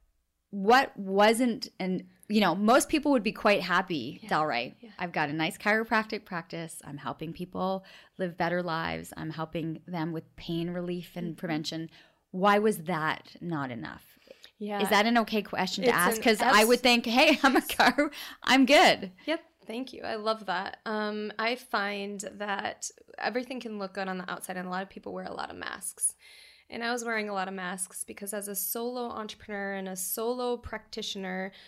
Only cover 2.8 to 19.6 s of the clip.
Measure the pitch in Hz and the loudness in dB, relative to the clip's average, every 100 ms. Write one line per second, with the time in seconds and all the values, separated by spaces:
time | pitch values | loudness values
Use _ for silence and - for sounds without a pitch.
2.8 | - 311 294 262 208 - 214 202 180 180 | 4 2 4 2 2 0 2 4 2 0
3.8 | 185 160 117 180 - 165 156 120 127 - | 0 -4 -6 -10 -2 0 2 0 -4 -10
4.8 | 226 - 175 170 147 160 160 - 208 220 | -18 -10 -6 -2 -2 -2 -2 -2 0 0
5.8 | 226 220 214 208 - 175 170 165 160 - | 2 0 0 -6 -8 -10 -8 -10 -10 -12
6.8 | - 147 120 - 160 165 180 180 185 190 | -14 -10 -8 -8 -8 -8 -8 -4 -2 -2
7.8 | 190 - - - 185 170 170 175 175 160 | -6 -20 -20 -8 -6 -2 -2 -2 -2 -4
8.8 | 165 165 175 - 156 156 160 170 160 156 | -4 -6 -10 -10 -8 -6 -6 -6 -6 -8
9.8 | - 175 160 160 - - - 170 170 175 | -8 -6 -4 -6 -10 -14 -6 -4 -4 -4
10.8 | 175 180 170 180 175 151 180 156 156 160 | -6 -6 -8 -10 -8 -8 -6 -4 -4 -8
11.8 | 165 - _ _ _ 185 202 208 220 190 | -10 -14 _ _ _ 0 4 4 4 0
12.8 | 160 165 156 - - - 175 156 135 120 | -4 -2 -2 -4 -8 -12 -6 -4 -6 -8
13.8 | - - - _ - - - _ 208 202 | -10 -14 -20 _ -20 -20 -20 _ -6 -2
14.8 | 196 208 220 240 208 214 208 - 185 - | 2 4 6 4 2 -2 -2 -2 -2 0
15.8 | 240 240 233 226 233 214 240 220 220 240 | 2 4 4 4 2 4 6 8 8 6
16.8 | 247 233 233 233 320 277 277 294 - - | 6 4 4 4 6 6 6 4 2 4
17.8 | 226 247 294 - - - - 269 254 302 | 4 4 0 -2 -14 -6 4 6 8 10
18.8 | 302 151 190 - - 330 - _ | 8 6 0 -8 -4 -4 -6 _